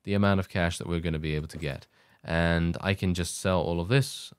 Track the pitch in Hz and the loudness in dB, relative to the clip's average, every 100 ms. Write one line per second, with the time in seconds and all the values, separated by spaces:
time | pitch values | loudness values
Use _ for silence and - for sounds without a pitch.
0 | - 101 101 98 90 98 85 87 - 85 | -2 2 4 4 2 0 0 0 -4 -2
1 | 85 78 78 76 76 80 78 69 - _ | -2 -2 -2 -2 -4 -6 -8 -8 -12 _
2 | _ _ - 82 85 85 85 85 98 98 | _ _ -4 2 4 4 2 0 -2 0
3 | 92 90 85 - 98 92 80 85 87 135 | 0 0 -2 -2 0 0 0 -2 2 2
4 | 135 - - | 2 -4 -16